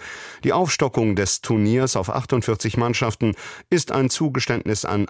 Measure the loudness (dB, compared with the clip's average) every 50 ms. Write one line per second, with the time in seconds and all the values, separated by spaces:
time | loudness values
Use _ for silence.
0 | -6 -14 -14 -14 -16 -16 -12 -4 0 2 2 2 2 0 0 0 0 0 2 2
1 | 2 2 2 2 0 0 -2 -4 -2 0 2 2 4 4 4 2 2 2 0 -2
2 | -2 -2 -2 -4 -2 0 0 0 2 0 -2 0 -2 -2 0 2 2 2 2 0
3 | 0 0 0 0 0 0 0 -2 -8 -16 -16 -12 -4 0 0 0 0 0 0 0
4 | 2 2 2 0 0 0 0 -2 -2 -2 -2 -2 0 -2 -2 -2 -2 -2 0 0
5 | -2